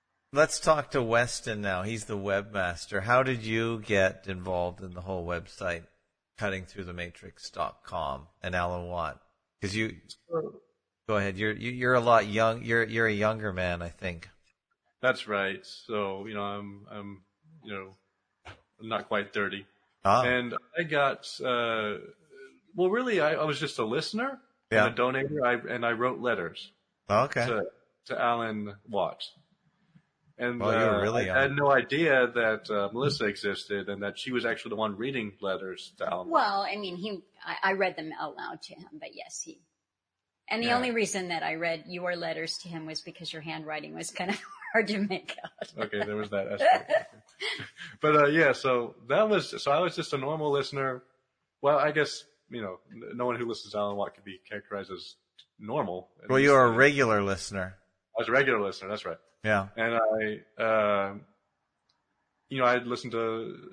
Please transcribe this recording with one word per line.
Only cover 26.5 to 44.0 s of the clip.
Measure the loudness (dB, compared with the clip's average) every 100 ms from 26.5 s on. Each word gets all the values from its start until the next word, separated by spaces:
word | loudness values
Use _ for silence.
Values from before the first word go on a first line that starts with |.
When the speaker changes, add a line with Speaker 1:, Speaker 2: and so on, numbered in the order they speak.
| -8 -16 _ _ _ 0
Speaker 1:
Okay. | 2 2 0 0
Speaker 2:
to, | 0 -2 -8 _ _ -8
to | 0
Alan | 2 2 0 -4 -8 -10 -6
Watt. | -2 -2 -4 -14 -18 _ _ _ _ _ _ _ _ _ -6
And, | -4 0
Speaker 1:
Well, | 2
you | 4 4
were | 4
Speaker 2:
uh, |
Speaker 1:
really | 2 2
Speaker 2:
I | 2
Speaker 1:
young. | 2
Speaker 2:
had | 2
no | 4 4
idea | 4 4 2 6 6 4
that, | 4 2 2 0
uh, | -2 0
Melissa | 0 0 2 0
existed | 0 -2 -4 -4 -6 -4
and | -6
that | -6 -6
she | -4
was | -2 0
actually | -2 -4
the | -2
one | -2 -2
reading | -4 -4 -6 -6
letters | -4 -4 -6 -10 -14 -8
to | -4
Alan | -4 0
Watt. | 2
Speaker 3:
Well, | 2 0
I | -4 -6
mean, | -8 -8
he, | -8 -10 -12 _ -8
I, | -2 0
I |
read | 0 0 -4
them | -10 -8
out | -8 -8
loud | -12 -12
to | -16
him, | -18 -18
but | -16 -16
yes, | -16 -14 -12
he, | -14 -16 _ _ _ _ _ _ _ _ -6
and | -2
the | 2
Speaker 2:
Yeah. | 2
Speaker 3:
only | 2
reason | 0 0 0 -4
that | -4
I | -2 -2
read | -2 -4 -6
your | -6 -4 -2
letters | -2 -4 -4 -6
to | -8
him | -10 -8
was | -10
because | -10 -12 -10
your | -10
handwriting | -8 -8 -6 -8 -8
was | -10